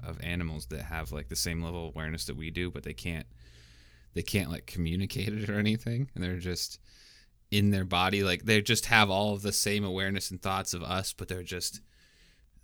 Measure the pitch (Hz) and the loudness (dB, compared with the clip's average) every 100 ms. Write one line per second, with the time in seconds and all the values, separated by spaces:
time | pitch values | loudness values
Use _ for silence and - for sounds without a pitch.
0 | 82 80 82 87 82 78 - 78 78 82 | -8 -6 -4 -2 -2 -4 -6 -8 -6 -6
1 | 78 76 71 82 87 82 82 87 82 80 | -6 -8 -6 -2 -2 -2 -2 -4 -6 -6
2 | 78 80 - 65 80 80 90 76 - 73 | -6 -4 -6 -6 -6 -4 -4 -4 -8 -8
3 | 87 82 - - - - - - - - | -6 -6 -8 -18 -20 -20 -20 -20 -20 -20
4 | - - - 101 90 82 - 92 82 87 | -10 -6 0 0 0 -6 -8 -2 0 0
5 | 98 - 101 107 104 104 104 110 113 117 | -2 -2 -2 -2 -2 2 2 2 0 -2
6 | 135 - 90 90 90 87 - - - - | -4 -4 -4 -2 -4 -4 -4 -8 -18 -20
7 | - - - _ - 104 101 98 92 87 | -20 -20 -20 _ 0 4 4 4 2 4
8 | 92 101 98 87 110 107 101 113 - 113 | 4 4 4 2 4 4 6 2 6 8
9 | 101 95 104 101 101 98 104 104 101 95 | 8 6 2 0 0 2 2 2 0 0
10 | 98 98 - 92 98 95 98 87 82 92 | 0 -2 -4 -4 -2 -2 -2 -4 -2 -2
11 | 95 - - 92 87 90 - - - - | -2 -6 -6 -6 -6 -4 -4 -6 -18 -20
12 | _ _ - _ _ - | _ _ -20 _ _ -20